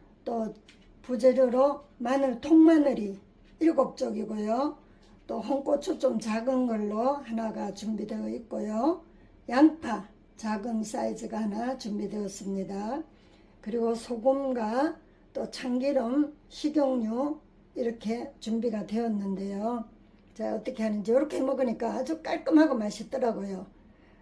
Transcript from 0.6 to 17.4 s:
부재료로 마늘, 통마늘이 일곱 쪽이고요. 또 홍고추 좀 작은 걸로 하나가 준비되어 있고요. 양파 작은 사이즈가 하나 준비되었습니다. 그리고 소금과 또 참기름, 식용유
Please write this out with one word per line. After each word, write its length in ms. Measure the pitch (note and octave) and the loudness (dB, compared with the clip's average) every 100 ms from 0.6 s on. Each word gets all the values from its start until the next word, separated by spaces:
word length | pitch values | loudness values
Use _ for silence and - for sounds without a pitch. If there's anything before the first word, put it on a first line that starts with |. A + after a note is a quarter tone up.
| - - - - | -20 -20 -20 -20
부재료로 840 | - B3 B3+ B3 B3+ B3 C#4+ C#4+ - - | -6 4 6 8 4 6 4 2 -8 -8
마늘, 420 | A#3+ C#4 C4+ A#3 | 0 2 2 0
통마늘이 760 | C#4+ D#4+ D#4+ D#4+ C#4 A3 G3+ G3 - - - - | 6 10 10 8 6 2 -4 -8 -16 -20 -20 0
일곱 360 | E4 C4+ A3+ - | 2 4 0 0
쪽이고요. 800 | A#3+ A3 G#3+ G#3+ G#3+ A#3+ D4 - - - - - - | -4 -4 -4 -4 -2 0 -2 -4 -18 -20 -20 -20 -10
또 140 | A#3 | -8
홍고추 580 | - C#4 C#4 D4 - D#4 | -2 -2 0 -2 0 0
좀 220 | C4 A3+ | 0 0
작은 460 | A3 A3 A#3+ B3+ B3 | -2 -2 0 0 0
걸로 480 | A3 G#3 G#3+ B3 C#4+ | 0 -2 0 0 -2
하나가 560 | A3+ A3+ A3 G#3+ G#3 | -4 -6 -4 -6 -8
준비되어 560 | - G#3+ G#3+ G#3+ A3 G#3+ | -6 -6 -6 -6 -6 -6
있고요. 720 | A#3+ - A3 G#3 G#3+ C4+ F4+ - - - - - | -8 -8 -8 -4 0 0 0 -6 -20 -20 -20 -2
양파 580 | A#3+ D#4 D#4 A#3+ G#3 G3 - - - | 6 6 4 -6 -6 -8 -20 -20 -10
작은 460 | A3 G#3+ A#3 A3+ | -4 -4 -2 -4
사이즈가 580 | G#3+ B3 A3+ A3 A3+ A3 | -4 -4 -4 -4 -6 -4
하나 380 | G#3+ G#3 B3 B3+ | -4 -2 -4 -4
준비되었습니다. 1200 | A3 G#3 G3+ G#3 G3 G3 G3 G3 F#3 G3 G#3+ C#4+ - - - - - - | -6 -4 -4 -4 -6 -6 -6 -4 -4 -6 -4 -6 -8 -18 -20 -20 -20 -14
그리고 320 | A3 A#3 A3+ | -6 -2 0
소금과 1000 | A3+ - A#3 B3 C4+ C4+ B3 G#3+ A#3+ D#4 E4 - _ _ | -2 -4 0 2 2 0 -2 0 0 0 -2 -16 _ _
또 180 | - - | -8 -8
참기름, 840 | - C4 B3 C#4 B3+ A3+ C#4 D4 - - | -8 -4 0 2 0 2 0 0 -4 -20
식용유 920 | - D4+ D4 C4+ B3+ A3 A#3 D4 D4+ | -6 0 2 2 2 0 -2 -2 -4